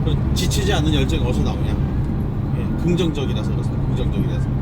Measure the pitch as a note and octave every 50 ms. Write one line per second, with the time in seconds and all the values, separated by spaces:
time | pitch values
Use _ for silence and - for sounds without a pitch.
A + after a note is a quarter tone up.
0 | - - - - - - - - - - - - - E3 E3 D#3+ D3+ D#3 D3 C#3
1 | C3+ - - - - - - - - - - - - - - - - - - -
2 | - - - - - - - - - - - - - - - - - E3+ F3 E3+
3 | F#3 E3 D3+ D3+ C3+ - - - C3+ C3+ C3+ C3+ - - - - - - C2 -
4 | C2+ - - - - - - - - - - -